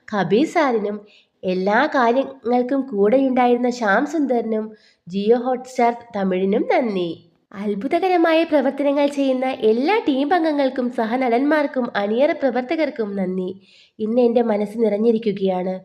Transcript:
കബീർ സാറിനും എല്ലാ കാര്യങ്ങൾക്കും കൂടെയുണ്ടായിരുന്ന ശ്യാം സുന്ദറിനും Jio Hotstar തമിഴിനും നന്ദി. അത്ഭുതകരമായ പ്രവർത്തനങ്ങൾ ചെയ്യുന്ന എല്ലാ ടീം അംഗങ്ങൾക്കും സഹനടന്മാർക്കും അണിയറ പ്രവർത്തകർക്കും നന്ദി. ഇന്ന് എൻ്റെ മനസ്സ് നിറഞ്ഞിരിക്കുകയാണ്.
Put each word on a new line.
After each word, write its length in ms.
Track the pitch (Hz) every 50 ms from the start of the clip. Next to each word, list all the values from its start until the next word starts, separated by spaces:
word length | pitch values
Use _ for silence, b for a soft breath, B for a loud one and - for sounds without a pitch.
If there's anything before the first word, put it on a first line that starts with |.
| _
കബീർ 420 | - 214 202 180 170 196 240 320
സാറിനും 500 | 311 - 349 294 262 233 214 202 202 208 202 202 b b b b b _ _ -
എല്ലാ 420 | 185 185 185 185 196 208 240 285
കാര്യങ്ങൾക്കും 920 | 302 302 277 240 233 240 269 269 269 - - - 233 247 247 247 247 277 269
കൂടെയുണ്ടായിരുന്ന 920 | 262 - 214 196 202 214 247 277 269 262 247 247 247 247 247 240 247 247
ശ്യാം 360 | 233 - 233 202 196 226 294
സുന്ദറിനും 580 | 294 - 320 277 247 240 233 220 220 220 214 220 214 214 B B B B B _
Jio 320 | 170 180 202 202 214 247 254
Hotstar 560 | 247 262 254 240 - - - - 240 233 233 - - - -
തമിഴിനും 480 | 202 190 185 180 185 190 196 202 262 359 523
നന്ദി. 380 | 403 320 254 220 196 185 175 170 - - - _ _ _ _ _
അത്ഭുതകരമായ 920 | - 196 208 208 208 202 233 269 339 339 381 370 370 339 330 330 320 330 330
പ്രവർത്തനങ്ങൾ 640 | 330 302 277 247 277 269 277 277 285 277 294 285
ചെയ്യുന്ന 400 | 285 285 285 277 269 254 254 262 262 262 -
എല്ലാ 360 | 214 220 226 240 262 349 415 453 - 320
ടീം 260 | 269 262 294 294 370
അംഗങ്ങൾക്കും 560 | 349 320 320 294 285 269 262 262 269 247 240
സഹനടന്മാർക്കും 1000 | 247 247 220 208 240 262 262 240 226 247 277 294 311 302 294 285 - 262 240 - -
അണിയറ 360 | 202 202 202 220 240 285 320
പ്രവർത്തകർക്കും 840 | 330 330 285 254 220 254 254 254 339 320 311 269 262 - 220 202 202
നന്ദി. 340 | 196 190 180 185 185 185 185 190 b b b b b b b b -
ഇന്ന് 220 | 214 214 233 247
എൻ്റെ 220 | 247 240 233 247
മനസ്സ് 360 | 233 226 208 208 208 202 214 233
നിറഞ്ഞിരിക്കുകയാണ്. 960 | 226 214 208 208 220 233 220 220 220 214 196 196 190 190 185 180 180 185 185 185